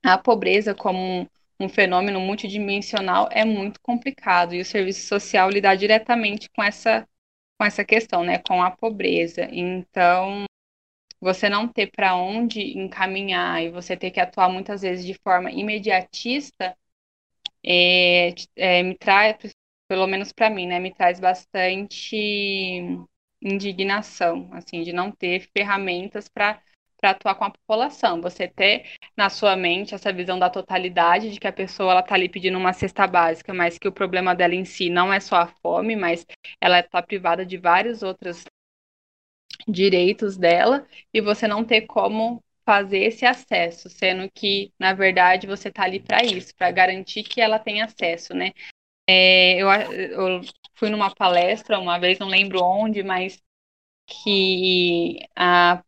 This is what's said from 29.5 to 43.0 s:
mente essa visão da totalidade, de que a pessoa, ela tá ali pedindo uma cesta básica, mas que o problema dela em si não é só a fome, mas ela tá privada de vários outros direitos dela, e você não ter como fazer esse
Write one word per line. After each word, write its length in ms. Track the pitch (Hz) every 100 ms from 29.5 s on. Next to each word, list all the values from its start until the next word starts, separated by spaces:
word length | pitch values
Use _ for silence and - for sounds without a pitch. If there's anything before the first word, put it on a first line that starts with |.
| 185
mente 380 | 175 180 208
essa 180 | 202 202
visão 260 | 180 180 185
da 120 | 180
totalidade, 800 | 185 - 190 185 180 170 180 220
de 100 | 202
que 60 | 196
a 60 |
pessoa, 400 | 190 190 - 185
ela 100 | 185
tá 120 | 180
ali 140 | 190 180
pedindo 300 | 190 185 185
uma 160 | 185
cesta 320 | 180 190 - 190
básica, 460 | 180 165 165 -
mas 240 | 185 170 170
que 100 | 196
o 40 |
problema 420 | 190 190 180 185
dela 200 | 180 175
em 100 | 180
si 260 | 185 - 180
não 220 | 175 185
é 80 | 196
só 160 | - 180
a 100 | 170
fome, 500 | _ 175 170 220 220
mas 300 | 175 170 - - - -
ela 220 | 180 180
tá 200 | 175 180
privada 420 | 175 202 180 170
de 120 | 185 180
vários 460 | 180 180 220 226
outros 420 | 190 185 180 170 - _ _ _ _ _ _ _ _ _ _ - -
direitos 680 | 180 196 180 180 208 208 190
dela, 500 | 170 175 208 277 - - _
e 80 | 220
você 260 | 202 214 220
não 180 | 208
ter 180 | 226 220
como 600 | 220 214 196 220 226 240 _ _
fazer 360 | - 202 196
esse 260 | 196